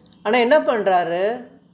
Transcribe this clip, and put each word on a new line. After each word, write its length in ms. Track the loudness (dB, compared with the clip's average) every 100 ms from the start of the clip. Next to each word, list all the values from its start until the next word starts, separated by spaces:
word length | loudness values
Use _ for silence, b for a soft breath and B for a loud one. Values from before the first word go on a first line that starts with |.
| B B
ஆனா 160 | -2 0
என்ன 200 | 4 2
பண்றாரு, 880 | 2 -2 0 0 0 -2 -4 -6 -12 -20 _